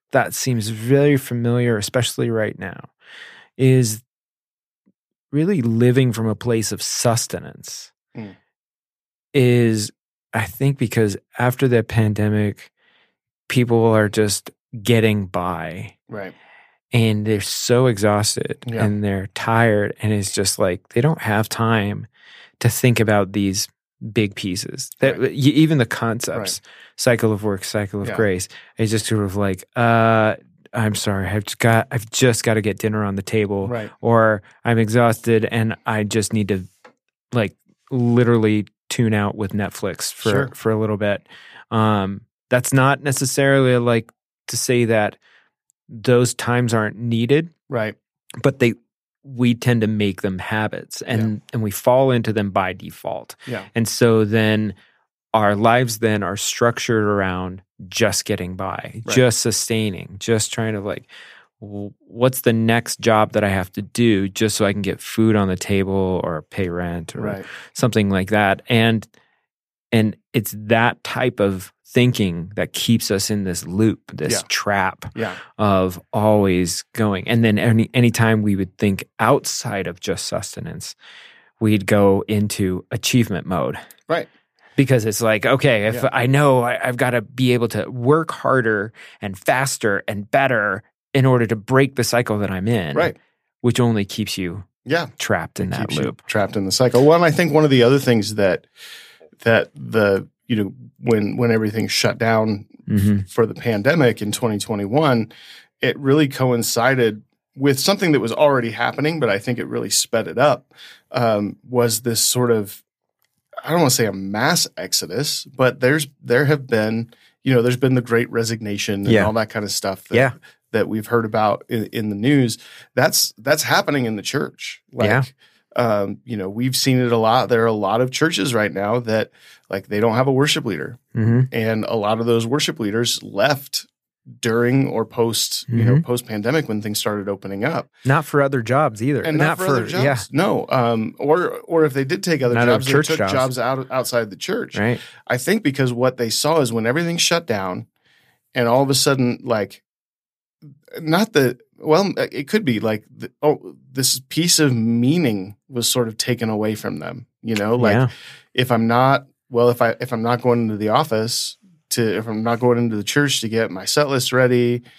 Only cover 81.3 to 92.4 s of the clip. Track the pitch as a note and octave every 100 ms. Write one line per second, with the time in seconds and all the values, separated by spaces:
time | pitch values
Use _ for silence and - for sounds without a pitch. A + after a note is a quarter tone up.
81.3 | _ _ _ A2 G#2+ F#2+ G#2 G2+ G2 -
82.3 | G#2 G#2 - F#2+ F2+ - A#2+ - B2+ A2+
83.3 | F2 E2 F2 B1 - - - - E3 -
84.3 | _ _ _ _ - C3+ B2+ A2 - A2
85.3 | G#2+ A#2+ C3+ C#3+ A2 G#2+ A#2+ B2 B2+ B2
86.3 | C#3 D3 B2+ A#2+ B2 B2+ B2 B2 B2 G#2
87.3 | A#2+ B2+ A#2+ A2+ G#2 - B2+ A#2+ D#3 D#3+
88.3 | - B2+ C3 A2+ G#2 A2 - - - G2+
89.3 | F#2+ - B2+ C3+ - A2 G2 - G#2 G#2
90.3 | C#3 C3+ A#2 G#2 F#2+ - _ _ C#3 C3
91.3 | B2 A2 A2 G2+ C3 C3+ - A2+ A#2+ A#2
92.3 | G#2